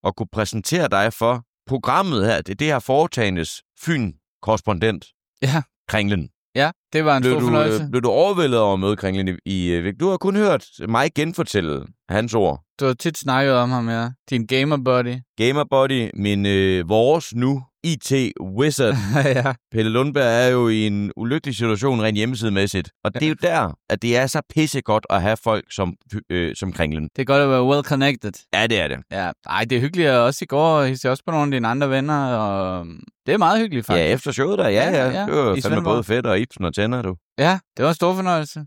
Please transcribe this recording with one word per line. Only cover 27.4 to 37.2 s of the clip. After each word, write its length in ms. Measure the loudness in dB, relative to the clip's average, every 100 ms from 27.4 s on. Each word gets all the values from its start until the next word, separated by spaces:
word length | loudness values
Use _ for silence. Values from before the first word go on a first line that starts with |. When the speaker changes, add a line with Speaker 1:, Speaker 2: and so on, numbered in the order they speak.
Speaker 2:
at 80 | 4
være 160 | 2 2
well 180 | 2
connected. 480 | 0 0 0 0 -8 -10 _
Speaker 1:
Ja, 140 | 0 2
det 120 | 0
er 60 | 0
det. 100 | -6 -8
Speaker 2:
Ja. 200 | -6 -6 -8 -6
Ej, 160 | -2 0
det 100 | 0
er 40 |
hyggeligt, 280 | 0 0 2
og 140 | 4
også 160 | 2 0
i 20 | -4
går 380 | 2 4 4
hilste 220 | 2 0 -2
jeg 60 |
også 120 | -2 -2
på 60 |
nogle 140 | -2 0
af 60 |
dine 160 | 0 -2
andre 220 | 0 0
venner, 360 | 0 0 -2 0
og 580 | -2 -2 -2 -4 -6 -10 -16 -20 _ -2
det 80 |
er 40 | 2
meget 220 | 4 2
hyggeligt, 240 | 0 -4 0
faktisk. 180 | 2 2
Speaker 1:
Ja, 80 |
efter 180 | 0 -2
showet 260 | -2 0 2
der, 80 | 2
ja, 200 | 2 2
Speaker 2:
Ja, 160 | 2 0
Speaker 1:
ja. 100 | -2
Speaker 2:
ja. 60 | -2
Speaker 1:
Det 80 | 0
var 60 |
Speaker 2:
I 20 | 2
Speaker 1:
fandme 160 | 0
Speaker 2:
Svendborg. 220 | 0 0
Speaker 1:
både 200 | 0 -2
fedt 220 | 0 0 2
og 140 | 0
Ibsen 260 | -2 -4 -4
og 80 |
Tænder, 280 | -2 -2 -2
du. 140 | -6 -8